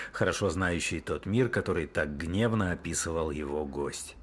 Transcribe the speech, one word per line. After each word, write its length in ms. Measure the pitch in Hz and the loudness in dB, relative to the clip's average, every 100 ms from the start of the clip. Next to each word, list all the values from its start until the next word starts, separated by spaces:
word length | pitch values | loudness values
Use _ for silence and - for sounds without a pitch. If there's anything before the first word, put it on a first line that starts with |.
| - | -8
хорошо 380 | - 98 82 98 | 0 2 2 2
знающий 500 | 82 90 87 - 82 | 2 2 2 0 -2
тот 240 | - 78 | -2 -4
мир, 240 | - 110 127 | 0 2 4
который 380 | 107 95 85 76 | 2 0 0 0
так 300 | - 76 71 | 0 -2 -2
гневно 560 | 82 92 117 110 95 | -2 2 2 4 2
описывал 580 | 80 85 80 87 80 78 | 0 -2 -2 -2 0 0
его 340 | 73 71 73 | -2 -2 -2
гость. 520 | 73 69 71 - - - | -4 -4 -4 -6 -10 -14